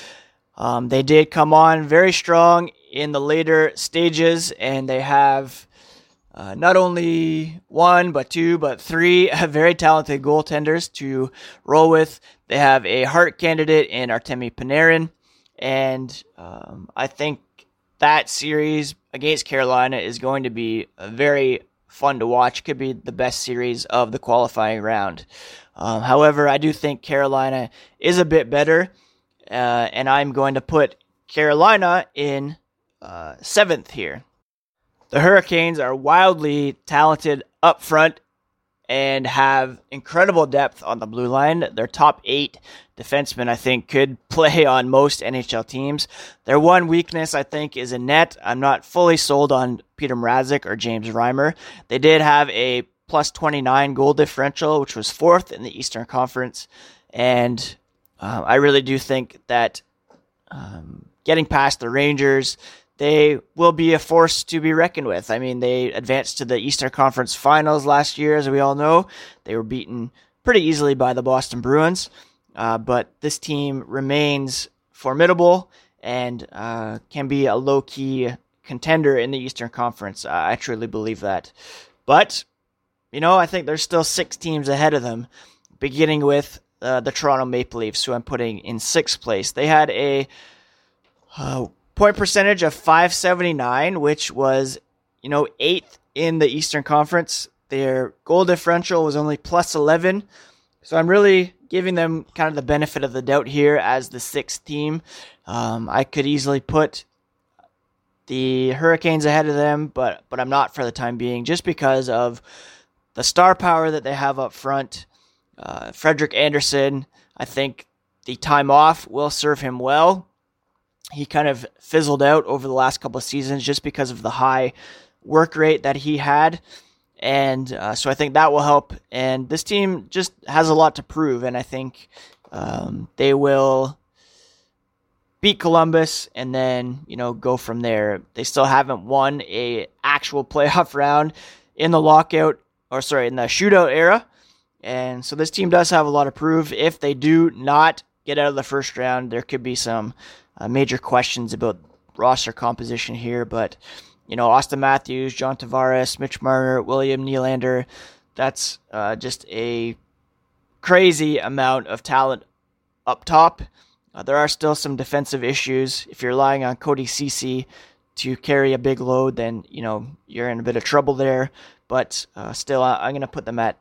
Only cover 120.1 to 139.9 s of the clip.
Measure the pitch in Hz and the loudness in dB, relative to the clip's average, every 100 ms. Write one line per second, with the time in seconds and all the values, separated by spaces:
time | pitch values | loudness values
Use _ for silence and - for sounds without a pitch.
120.1 | 190 - _ _ _ _ _ _ _ - | 2 -4 _ _ _ _ _ _ _ -18
121.1 | 147 143 151 147 127 123 _ - 160 147 | -14 -6 -2 0 -2 -8 _ -2 0 2
122.1 | 139 139 156 - 139 135 131 131 - 135 | 2 4 4 2 -4 -4 0 0 -2 -8
123.1 | 127 - 143 135 139 127 143 147 143 131 | -10 -8 -6 -4 -4 -4 -4 -6 -6 -6
124.1 | 117 110 - 131 131 127 - - - _ | -6 -8 -2 0 2 -2 -6 -20 -20 _
125.1 | _ - 156 160 - 156 156 139 139 143 | _ 0 2 2 2 2 2 0 -4 -4
126.1 | 147 143 143 160 170 _ - _ _ _ | -4 0 2 2 0 _ -20 _ _ _
127.1 | _ 131 139 139 131 131 - 104 110 135 | _ -2 0 0 -2 -6 -8 -8 -4 -4
128.1 | 135 147 143 156 147 147 143 - - _ | -2 2 4 4 4 4 2 2 -8 _
129.1 | 123 131 131 127 160 - 208 196 175 98 | -4 -2 -4 -4 -6 -4 -2 -2 -4 -6
130.1 | 185 180 - - 147 160 156 156 147 - | -6 -6 -8 -2 0 4 4 4 0 -10
131.1 | 156 151 120 123 123 123 131 131 - _ | -4 -4 -2 -4 -6 -8 -12 -12 -16 _
132.1 | - - _ _ - - - - - - | -20 -20 _ _ -12 -8 -8 -8 -10 -10
133.1 | - 135 139 143 135 135 131 135 147 _ | -2 0 2 2 2 2 0 -2 -8 _
134.1 | _ _ _ _ _ _ _ _ _ _ | _ _ _ _ _ _ _ _ _ _
135.1 | _ _ _ 202 202 175 165 160 160 160 | _ _ _ 0 0 2 2 4 2 0
136.1 | - - - 127 131 131 123 123 131 160 | -4 -10 -12 -8 -4 -4 -4 -6 -12 -14
137.1 | 123 123 113 127 127 - 117 120 110 104 | -8 -8 -4 -4 -4 -4 -6 -2 -2 -2
138.1 | 98 - - 117 143 135 135 135 117 101 | -4 -10 -12 -4 0 4 4 2 -4 -2
139.1 | 139 135 143 - 104 120 117 - | 0 0 -4 -8 -8 -6 -6 -8